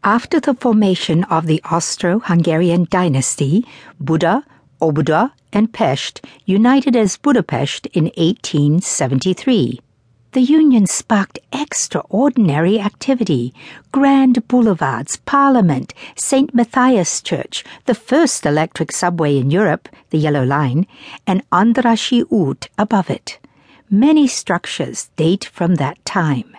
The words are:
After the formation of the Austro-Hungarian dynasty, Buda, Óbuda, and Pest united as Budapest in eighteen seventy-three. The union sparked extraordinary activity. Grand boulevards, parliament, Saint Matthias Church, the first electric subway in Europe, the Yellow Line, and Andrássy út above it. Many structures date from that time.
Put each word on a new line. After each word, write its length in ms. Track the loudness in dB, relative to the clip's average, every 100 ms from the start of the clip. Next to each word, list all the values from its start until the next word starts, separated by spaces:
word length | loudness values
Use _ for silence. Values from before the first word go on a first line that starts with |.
After 360 | 0 -2 0 -2
the 160 | 0 -2
formation 680 | 0 2 2 0 0 -2 0
of 200 | -2 0
the 160 | -2 -2
Austro-Hungarian 1160 | -4 -4 -4 -2 -2 0 0 2 0 2 0 0
dynasty, 720 | 0 0 0 -2 -4 -2 0 -2 -12 -20 -12
Buda, 440 | -4 0 2 0 -4 _ _ _
Óbuda, 520 | -2 0 0 0 0 _ _
and 200 | -2 -2
Pest 500 | 0 -2 -2 -6 -14 -20 -14 -2
united 500 | 2 4 2 2 0
as 220 | 0 -2
Budapest 720 | 0 0 0 -4 -4 -6 -6
in 240 | -2 -2 0
eighteen 640 | -2 -2 -4 0 2 0
seventy-three. 1000 | -2 -4 -2 -2 -2 -4 0 0 0 -4 _ _ _ _ _
The 80 | -2
union 440 | 2 4 4 4 2
sparked 540 | -2 -2 -2 -2 -8 _
extraordinary 1300 | -8 -8 -6 -6 -6 -4 0 0 2 2 2 2 0
activity. 760 | -2 _ -4 -2 0 -2 -4 -10 -20 -20 _
Grand 560 | 0 2 4 4 2 2
boulevards, 720 | 2 2 2 -2 -4 -8 -12 -2
parliament, 720 | 2 4 4 2 0 -4 -16 -20 -10
Saint 380 | -2 0 2
Matthias 680 | 0 0 2 2 2 0 -4
Church, 420 | -6 -6 -6 -12 -14 -12 -4
the 100 | -4
first 500 | 0 2 2 0 -2
electric 460 | 0 -2 -4 -8
subway 460 | -2 -4 0 0 0
in 120 | 0
Europe, 400 | 0 0 0 -6 -20 _
the 80 | -2
Yellow 240 | 0 0
Line, 420 | 0 0 0 -2 -4 -8 -20 -14 -4
and 240 | -4 0
Andrássy 720 | 2 2 2 2 0 0 -2 0
út 420 | 0 0 -4 -10 -6
above 320 | -2 0 -2
it. 300 | -6 -10 -20 _ _ _ _ _
Many 380 | 2 4 4 2
structures 840 | 0 -4 -4 -4 -8 -8 -8 -14 -2
date 300 | 0 0 -4
from 300 | -4 0 0
that 280 | 0 -6 -6
time. 500 | -2 -2 -2 -6